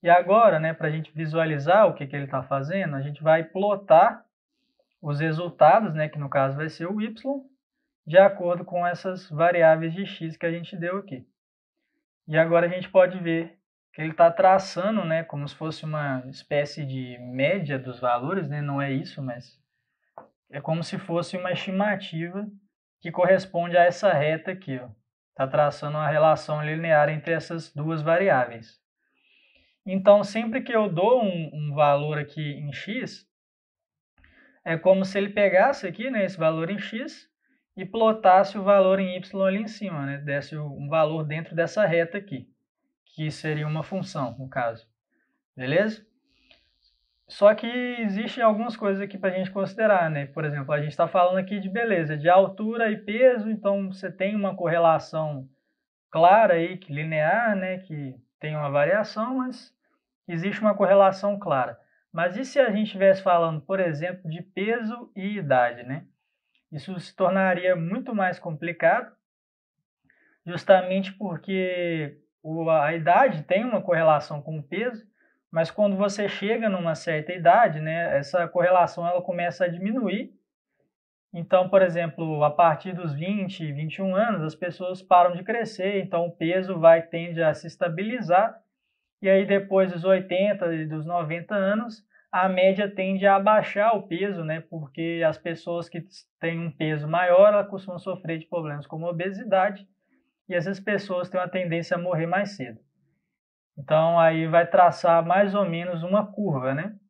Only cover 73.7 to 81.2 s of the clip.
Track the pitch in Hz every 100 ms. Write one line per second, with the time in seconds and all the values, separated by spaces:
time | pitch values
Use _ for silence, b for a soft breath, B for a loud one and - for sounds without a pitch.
73.7 | 214 - 165 160 151 - 151 143 156 143
74.7 | 180 247 226 _ _ _ _ _ 165 165
75.7 | - 208 190 202 202 202 - 202 233 226
76.7 | 190 170 156 - 156 151 180 170 196 240
77.7 | 156 156 165 170 139 139 180 170 180 175
78.7 | 185 170 - 170 180 180 175 175 170 180
79.7 | 170 190 240 208 196 269 _ _ _ _
80.7 | _ _ _ _ _